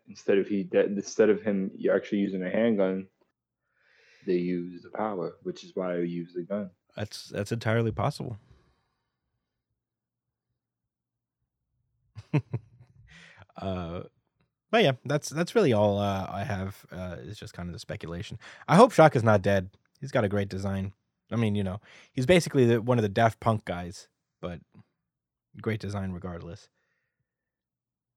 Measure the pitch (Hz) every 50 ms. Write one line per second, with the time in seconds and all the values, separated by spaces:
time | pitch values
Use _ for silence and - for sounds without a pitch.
0 | _ - 98 - - - 101 98 90 - 104 98 92 87 - 101 - 95 104 98
1 | 95 - - - 110 104 101 - - 104 101 95 95 95 - - - - 92 95
2 | - - 110 101 98 92 95 95 90 92 95 107 113 120 110 101 95 92 95 95
3 | 95 - _ _ _ _ _ _ _ _ _ _ _ _ _ _ _ _ _ _
4 | _ _ _ _ - 95 90 90 87 90 90 87 87 87 90 85 - - - -
5 | 107 110 104 90 82 - - - - 92 87 - - 87 - 95 92 90 87 87
6 | 87 87 87 87 85 87 87 90 87 87 98 107 101 92 - _ _ _ _ -
7 | 107 - - - - - - 101 104 - 120 117 - 110 110 117 117 110 - -
8 | 104 139 - - - - 104 - _ _ - _ _ _ _ _ _ _ _ _
9 | _ _ _ _ _ _ _ _ _ _ _ _ _ _ _ _ _ _ _ _
10 | _ _ _ _ _ _ _ _ _ _ _ _ _ _ _ _ _ _ _ _
11 | _ _ _ _ _ _ _ _ _ _ _ _ _ _ _ _ _ _ _ _
12 | _ _ _ - - _ - 147 - _ 110 - - _ _ - - _ _ _
13 | - - - - - - - - - - _ - 95 98 95 90 87 82 87 92
14 | - - _ _ _ _ _ _ _ _ _ _ _ _ - 240 208 143 131 -
15 | - 127 143 151 - - 131 151 175 - - 233 202 139 113 104 104 104 101 101
16 | 101 101 98 98 92 - - 95 101 - 104 95 95 98 98 - - - - 87
17 | 92 90 85 62 - 92 107 - - - - - 87 87 82 73 - - - -
18 | - 80 85 87 - - - - - - - - - - 143 185 247 254 - -
19 | 160 151 - 127 107 113 107 101 92 101 98 98 92 95 - _ _ _ _ _
20 | 139 135 - 131 107 98 101 101 98 98 95 95 98 98 98 98 95 101 - _
21 | _ _ _ _ _ - 107 117 117 107 101 104 98 92 90 98 - - - -
22 | - _ _ 135 127 131 180 175 - 147 - 139 123 117 117 113 104 123 123 120
23 | 107 101 98 113 117 113 - - - 117 110 104 - - 87 87 90 87 90 -
24 | - _ _ _ _ _ _ _ - 87 87 78 - _ _ - - _ _ _
25 | _ _ _ _ _ _ _ _ _ _ _ 107 107 110 107 107 - 98 101 101
26 | 95 95 90 87 90 90 87 85 - 85 101 - - _ _ _ _ _ _ _
27 | _ _ _ _ _ _ _ _ _ _ _ _ _ _ _ _ _ _ _ _
28 | _ _ _